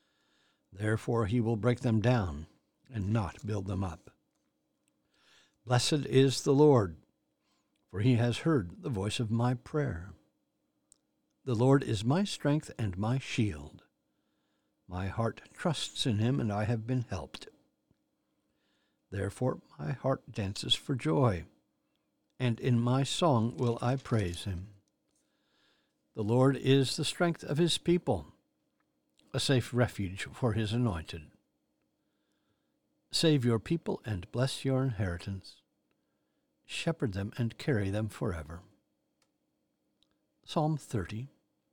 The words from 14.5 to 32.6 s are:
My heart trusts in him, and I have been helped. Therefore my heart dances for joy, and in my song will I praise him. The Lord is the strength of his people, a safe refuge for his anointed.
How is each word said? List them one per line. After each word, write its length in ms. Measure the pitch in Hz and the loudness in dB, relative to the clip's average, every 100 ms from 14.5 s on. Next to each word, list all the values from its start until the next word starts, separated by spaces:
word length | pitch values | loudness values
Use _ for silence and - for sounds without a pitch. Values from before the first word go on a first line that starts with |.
| _ _ _ - | _ _ _ -10
My 180 | 90 98 | -6 -4
heart 340 | 104 113 - - | -2 -2 -4 -14
trusts 520 | - 180 143 - - 143 | -4 -2 -2 -4 -4 0
in 140 | 104 | 2
him, 200 | 117 139 | 2 2
and 100 | 117 | 0
I 140 | 104 | 0
have 240 | 107 117 113 | 0 -2 -2
been 160 | 131 117 | -2 -2
helped. 400 | 92 76 - - _ _ _ _ _ _ _ _ _ _ _ _ _ _ _ - | -6 -8 -14 -18 _ _ _ _ _ _ _ _ _ _ _ _ _ _ _ -10
Therefore 480 | 98 101 - 127 170 - - | -4 -4 -2 -2 -4 -10 -10
my 140 | 151 | -8
heart 400 | 135 131 131 - | -4 -2 -2 -4
dances 440 | 113 98 - 131 - | -6 -4 -4 -2 -2
for 200 | - 127 | -2 -4
joy, 480 | 151 160 123 90 78 _ _ _ _ _ _ _ _ - | 0 4 4 2 -6 _ _ _ _ _ _ _ _ -4
and 180 | 127 110 | -2 -2
in 220 | 131 120 | 0 2
my 240 | 120 131 | 2 0
song 540 | 139 - 175 120 113 - | 0 0 2 4 2 0
will 200 | 120 117 | -2 -2
I 160 | 123 135 | -2 -2
praise 480 | - 117 92 87 104 | -2 -2 -2 -4 -6
him. 220 | 87 98 - _ _ _ _ _ _ _ _ _ _ _ _ _ - | -8 -10 -18 _ _ _ _ _ _ _ _ _ _ _ _ _ -4
The 80 | |
Lord 320 | 104 120 131 131 | 2 6 6 4
is 400 | 131 139 131 - | 4 4 4 0
the 80 | |
strength 400 | 151 - 175 165 | -4 0 0 -2
of 140 | - 151 | -4 0
his 200 | 170 - | 2 0
people, 500 | - 175 - 95 73 - _ _ _ _ _ _ _ _ _ | 2 0 2 -4 -4 -18 _ _ _ _ _ _ _ _ _
a 80 | 131 | -4
safe 320 | - 131 - | 2 2 2
refuge 520 | 120 113 - 95 98 - | 0 0 0 -6 -6 -10
for 220 | - 123 | -4 -2
his 180 | 104 107 | 0 -2
anointed. 520 | 117 120 85 80 82 76 _ _ _ _ _ _ _ _ _ _ _ _ _ | 0 0 -2 -8 -14 -16 _ _ _ _ _ _ _ _ _ _ _ _ _